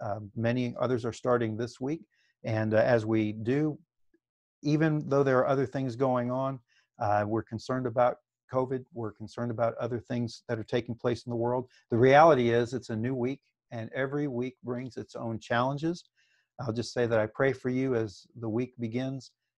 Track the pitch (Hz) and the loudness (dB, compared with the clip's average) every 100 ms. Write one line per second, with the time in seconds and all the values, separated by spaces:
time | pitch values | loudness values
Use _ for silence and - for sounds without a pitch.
0 | 113 104 104 120 117 123 123 - 123 123 | -8 -8 -8 -2 0 0 -2 -2 0 0
1 | 117 - 127 123 113 107 117 - 131 165 | -2 -4 2 2 2 -2 -6 -6 -6 -6
2 | - _ _ _ 117 110 110 107 123 120 | -10 _ _ _ -4 -2 2 4 4 4
3 | 107 110 107 107 110 139 156 147 _ _ | 4 0 0 -2 -2 0 0 -4 _ _
4 | _ _ _ _ _ _ 147 151 160 151 | _ _ _ _ _ _ 0 2 2 0
5 | 135 139 139 127 135 139 135 143 131 117 | 2 2 4 4 4 2 0 -2 -4 0
6 | 135 123 120 127 135 135 _ _ _ - | 0 0 0 -2 -4 -6 _ _ _ -6
7 | 110 104 104 110 - 110 - 131 127 113 | 0 2 2 -2 -4 -8 -4 -4 -2 2
8 | 123 - _ _ - 131 131 131 127 120 | 2 2 _ _ -6 -4 -2 -4 -8 -8
9 | 110 - 107 - 120 110 117 - 120 120 | -8 -8 -14 -8 -6 -2 -2 -2 -6 -6
10 | - 123 117 - - 113 107 123 120 117 | -6 -6 -6 -8 -8 -8 -4 -4 -4 -4
11 | 123 120 - 117 117 123 123 _ - 117 | -4 -4 -6 -4 -2 -2 -6 _ -2 4
12 | 131 139 165 135 120 117 120 127 - 113 | 8 10 10 8 4 2 0 -4 -6 -4
13 | 120 131 120 139 _ _ - 120 113 135 | -4 -2 -4 -6 _ _ -14 -12 -10 -6
14 | 135 147 147 120 127 - 120 123 127 - | -4 -2 -2 -2 -6 -8 -8 -8 -8 -10
15 | 107 123 120 110 - 117 131 143 160 175 | -12 -8 -6 -6 -2 0 0 0 -4 -4
16 | - _ _ _ _ - 117 113 117 - | -10 _ _ _ _ -12 -6 -4 -4 -2
17 | 120 113 107 - 135 131 127 127 131 120 | 2 2 0 0 0 0 -2 -2 0 0
18 | 110 - - 120 117 110 127 - 117 120 | -2 -8 -20 -10 -6 -4 -4 -6 -6 -4
19 | 131 135 - _ _ | -6 -8 -14 _ _